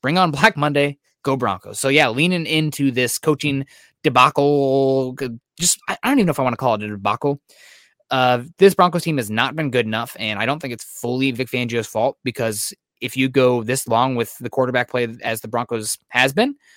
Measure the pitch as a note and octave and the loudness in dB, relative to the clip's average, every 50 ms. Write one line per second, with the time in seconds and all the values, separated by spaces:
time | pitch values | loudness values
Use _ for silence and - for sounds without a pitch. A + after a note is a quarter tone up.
0 | - C3 D#3+ F#3 F#3 E3 C#3+ C3+ D#3 A3+ - D3 D3 D3+ C#3+ C#3+ C#3+ C#3+ C#3 - | -4 0 2 2 2 2 2 2 2 2 2 2 0 0 2 0 0 0 -2 -8
1 | _ _ _ _ - C#3 C3+ C3 B2 G#2+ F#2+ F#2 - G2+ G#2 - - C3+ C#3 D3+ | _ _ _ _ -4 -2 -2 0 0 -2 -4 -4 -8 -12 -8 -4 -2 2 4 4
2 | D3 A#2+ A2 C3 D#3+ F3+ F#3 F3 D#3+ B2 D#3 D#3 D#3 D3+ - - C#3 C3+ A#2+ B2 | 4 2 2 0 0 0 0 -2 -2 -2 -2 -2 -2 -2 -2 -2 -2 0 0 0
3 | B2 A#2 - - - D#3+ D3 C#3 - D3+ C#3 C3+ C3+ - - - - _ _ _ | 0 -2 -2 -2 0 0 0 0 0 -4 -4 -4 -6 -8 -12 -20 -20 _ _ _
4 | - D3+ B2 B2+ B2+ D3 - D3 C#3 D3 D3 C#3+ C#3 C3+ C3+ C3+ C3+ C3+ C3+ C3+ | -2 2 4 6 6 6 4 4 2 4 4 4 4 4 4 4 4 2 2 2
5 | C3 B2+ C3 - C#3 B2 A#2 A#2 - _ _ - E3+ - - - _ - F#3 - | 0 -2 -4 -6 -8 -8 -8 -10 -16 _ _ -4 -2 -2 -2 -2 _ -6 -6 -4
6 | - A#3+ C#4+ C4+ G3+ E3+ C#3+ - C3 B2+ A#2 - C#3 B2 A2 G#2 G#2+ G#2+ G#2 G2+ | 0 2 2 4 4 4 2 2 0 0 0 0 2 2 2 0 0 -4 -6 -2
7 | G2 G2+ G#2+ - - C#3+ C#3+ C#3 _ _ _ - - - - - _ _ _ _ | -2 -2 -2 0 0 -2 -4 -4 _ _ _ -20 -20 -20 -20 -20 _ _ _ _
8 | _ - B2+ C3 B2+ B2 B2 A#2+ B2 - - - F#3 G3 E3+ - F3+ F3+ E3 F3 | _ -4 0 2 2 4 2 2 -2 -6 0 4 4 6 6 6 2 2 2 0
9 | - E3+ D#3 C3+ A2+ G2+ G#2+ A2+ B2 C3 C#3+ D#3+ D#3 C#3 A#2+ B2 A#2 A2 A2 A2+ | -2 -2 -2 -2 -2 -2 0 0 0 0 -2 -4 -4 0 0 0 0 0 -2 -4
10 | A#2 - - - A2 A2 G#2+ G2+ A2 B2 C#3+ D#3 D3 C3 A#2 - - - - - | -6 -6 -8 -8 -6 -6 -4 -2 -2 -2 -2 -4 -6 -8 -10 -10 -12 -16 -14 -8
11 | - A#2+ B2 B2+ C3+ C3+ A#2+ A2+ C3 - - B2 B2 A2+ A#2+ A2+ A2 - - A2 | -6 -4 -2 -2 0 -2 -2 -2 -4 -4 -4 -4 -4 -2 -2 -4 -4 -4 -2 -2
12 | A2+ C#3 - _ - B2+ A#2 - A#2+ A2 G#2+ G2+ - - - - _ _ _ _ | -2 -2 -2 _ -6 -8 -4 -2 -2 -4 -4 -4 -6 -8 -10 -14 _ _ _ _
13 | B2 B2 - C3 C3 C3 B2+ C#3 B2+ B2 B2 A#2+ A2 A2+ B2+ - - - A2+ A2+ | -10 -6 -2 -2 -2 0 2 4 4 4 4 2 -2 -2 -4 -4 -2 0 0 2
14 | B2+ C3+ B2+ A#2+ A2+ - - - A#2+ A#2+ - C3+ C3 B2 B2 B2 B2 - - B2 | 2 2 0 -2 -4 -4 -6 -10 -12 -6 -2 -2 0 0 0 -2 -2 -2 -2 -2
15 | A#2+ A2+ A#2 A#2 - A#2+ A2+ A2 - A2 A#2 A#2 A#2+ - A#2+ A2+ G#2+ - - - | -2 -2 -4 -6 -6 -6 -6 -6 -6 -6 -4 -4 -4 -4 -4 -6 -4 -6 -8 -10
16 | _ _ - B2 B2+ C#3 C#3 F#3 A#3 C#4+ C#4+ - _ _ _ | _ _ 0 0 2 2 2 2 0 0 -2 -6 _ _ _